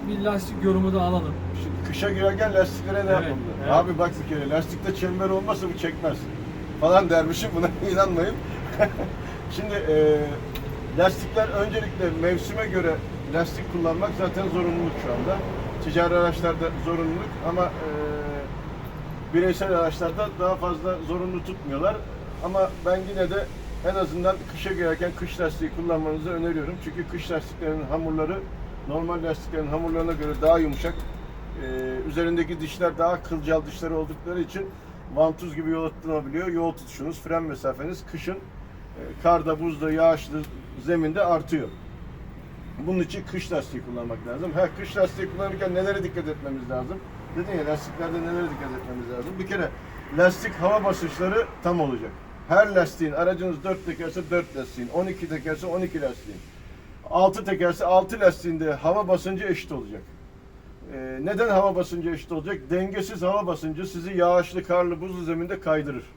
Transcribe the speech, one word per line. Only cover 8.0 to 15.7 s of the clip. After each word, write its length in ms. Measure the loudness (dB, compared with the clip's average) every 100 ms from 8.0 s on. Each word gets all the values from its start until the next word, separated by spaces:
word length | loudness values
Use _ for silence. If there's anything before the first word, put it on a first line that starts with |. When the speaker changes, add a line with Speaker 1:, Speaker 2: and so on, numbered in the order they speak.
| 4 4 0 -2 -6 -6 -6 2 2 2 -4 -4 -8 -8 -6 -6
Speaker 2:
Şimdi, 180 | -2
e, 440 | -2 4 6 6 4 2 -4 -6 -6 -6 -6 -4 4
lastikler 500 | 4 4 -2 0 0
öncelikle 600 | 0 0 0 -2 0 0 2
mevsime 440 | 2 2 -2 -4 -2
göre 280 | 0 2 0 -4 -8 -4
lastik 380 | -2 0 -2 -4
kullanmak 380 | 0 0 0 -2 0
zaten 300 | -2 0 0
zorunluluk 440 | 0 0 0 -2 -2 -2
şu 60 |
anda. 260 | -2 0 -2 -2 -4 -6